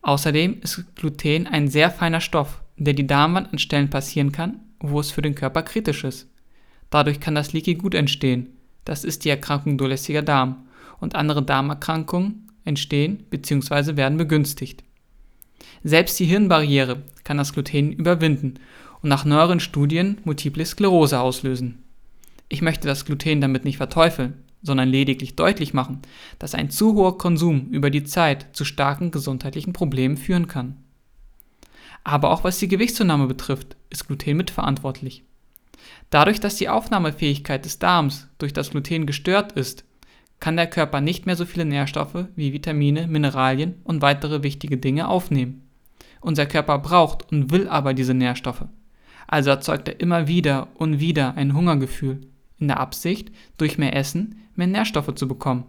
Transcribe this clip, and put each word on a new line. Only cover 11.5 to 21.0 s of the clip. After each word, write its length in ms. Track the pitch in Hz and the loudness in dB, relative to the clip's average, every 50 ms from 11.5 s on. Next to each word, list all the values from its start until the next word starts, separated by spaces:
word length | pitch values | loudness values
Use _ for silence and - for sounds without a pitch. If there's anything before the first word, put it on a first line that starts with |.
| 139 135 139 143 143 143 - - 160 160 156 156 - 175 185 202 214 - - - _ _ - | 0 0 0 -2 -4 -6 -4 -4 -2 -4 -2 -2 -2 -2 -2 -2 -4 -8 -14 -20 _ _ -6
entstehen 600 | 170 147 139 143 - 151 143 143 160 202 - - - | -4 -2 -2 -2 0 2 2 2 2 -2 -6 -8 -8
beziehungsweise 720 | - 165 - - 151 139 131 - 147 143 143 151 156 143 | -8 -8 -4 0 0 0 0 0 0 0 0 0 0 0
werden 180 | 135 135 147 | 2 2 2
begünstigt. 680 | 160 175 147 160 151 143 143 - - 135 - - - - _ _ _ _ _ _ - - - - _ - _ _ _ - - - - - | 0 0 2 2 2 2 0 -2 -8 -10 -12 -12 -18 -20 _ _ _ _ _ _ -20 -20 -20 -20 _ -20 _ _ _ -20 -20 -20 -8 -2
Selbst 340 | 151 151 165 185 - - - | 4 4 4 4 2 0 0
die 60 | 185 | 2
Hirnbarriere 800 | 160 175 208 214 190 175 156 151 147 143 139 135 127 123 139 143 - - - - | 2 4 4 4 4 4 4 4 4 2 2 2 0 -2 -8 -8 -18 -20 -20 -8
kann 140 | - 147 | -4 -2
das 160 | 143 139 143 - | -2 -2 -2 -4
Gluten 400 | - 139 - - 147 143 151 - | -6 -6 -2 0 0 0 0 -2
überwinden 640 | - 160 165 180 165 165 160 151 139 143 131 127 - - - - - - - - - - | -2 0 2 2 2 2 0 0 0 -2 -6 -6 -8 -18 -20 -20 -20 -20 -20 -18 -6 2
und 80 | 147 | 2
nach 160 | - - 139 | 2 2 4
neueren 340 | 147 147 151 160 175 180 170 | 4 6 6 6 6 4 2
Studien 560 | - - - 143 143 147 160 165 180 196 202 208 - | 0 -2 0 0 2 2 2 2 2 0 -2 -4 -4
Multiple 400 | 170 147 143 - 143 139 156 160 | -6 -4 -2 -4 -6 -4 -4 -6
Sklerose 560 | - - - 202 196 185 170 | -6 -2 2 4 6 8 8